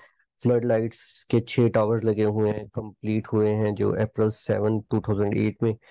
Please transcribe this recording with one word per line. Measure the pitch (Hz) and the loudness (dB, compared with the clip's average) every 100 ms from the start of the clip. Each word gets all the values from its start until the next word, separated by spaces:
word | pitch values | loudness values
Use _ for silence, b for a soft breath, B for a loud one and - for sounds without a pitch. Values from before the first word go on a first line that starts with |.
| b b b _ | b b b _
Flood | 120 120 120 | 2 2 2
lights | 113 113 - - - - | 0 0 -6 -16 -16 0
के | 117 | 0
छः | 117 - 117 | 0 2 2
towers | 113 107 113 | 4 2 2
लगे | 110 104 | 0 0
हुए | 107 107 107 | 0 2 0
हैं, | 107 104 | -2 -6
complete | - 107 - 107 107 110 | -10 -12 -10 -4 -2 0
हुए | 110 107 | 0 2
हैं | 107 107 104 | 2 0 0
जो | 104 | 0
April | 101 107 - 110 | 0 -2 0 -2
seven | 110 - 101 104 110 | -2 -4 -2 0 -2
टू | 104 110 | -2 -4
थाउजेंड | 104 101 104 107 | 0 -2 0 0
एट | 107 - | -2 0
में, | 113 107 b | -2 -2 b